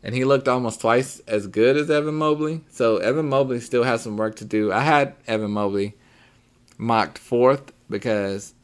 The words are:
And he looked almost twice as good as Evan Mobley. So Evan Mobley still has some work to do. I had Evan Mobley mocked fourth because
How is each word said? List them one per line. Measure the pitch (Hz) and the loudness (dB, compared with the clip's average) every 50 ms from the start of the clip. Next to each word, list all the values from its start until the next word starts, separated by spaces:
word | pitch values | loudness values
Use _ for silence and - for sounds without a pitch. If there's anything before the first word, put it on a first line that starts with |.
| - | -8
And | 104 107 | -4 -4
he | 127 127 | -2 2
looked | 135 139 139 131 131 | 4 2 2 4 2
almost | 123 127 123 113 110 - | 0 0 0 -4 -6 -2
twice | - 113 117 123 135 135 - - | 2 2 4 4 2 -2 -8 -18
as | - - 110 107 101 101 | -8 -4 -2 -2 -2 -2
good | 92 107 110 123 135 | 0 2 4 4 4
as | 147 151 - | 2 2 0
Evan | 151 147 147 151 151 | 0 0 0 -2 -2
Mobley. | 156 156 151 151 151 151 151 160 160 156 _ | -2 0 0 0 0 -2 -4 -4 -8 -10 _
So | _ - 127 113 110 95 | _ -2 0 2 2 2
Evan | - 107 131 156 156 147 | 2 0 0 0 -2 0
Mobley | 135 135 139 131 127 120 | 2 0 0 0 -2 -6
still | 117 - - 123 120 | -6 -2 0 0 2
has | 127 120 117 117 | 2 0 -2 -2
some | 120 107 | -6 -4
work | 104 110 110 107 - | -4 -4 -4 -4 -8
to | - | -12
do. | 104 - 110 107 107 | -4 -2 0 0 2
I | 92 107 | 0 0
had | 127 151 151 147 139 135 - _ _ | 2 2 2 2 2 0 -4 _ _
Evan | - 113 107 107 104 | -4 -4 -2 -2 -2
Mobley | 104 104 104 101 98 101 98 104 107 _ _ _ _ _ _ _ _ _ _ _ _ _ _ _ _ _ | -2 -2 -2 -2 -2 -2 -4 -4 -6 _ _ _ _ _ _ _ _ _ _ _ _ _ _ _ _ _
mocked | 110 117 117 113 101 82 - - | -4 0 0 0 0 0 -4 -16
fourth | - - - 120 123 127 135 139 139 - - _ _ _ | -10 -4 0 4 4 4 4 2 -4 -16 -20 _ _ _
because | 107 104 - 123 110 104 101 98 98 101 104 - - _ | -10 -8 -4 -2 -2 -2 -2 -4 -6 -8 -10 -14 -20 _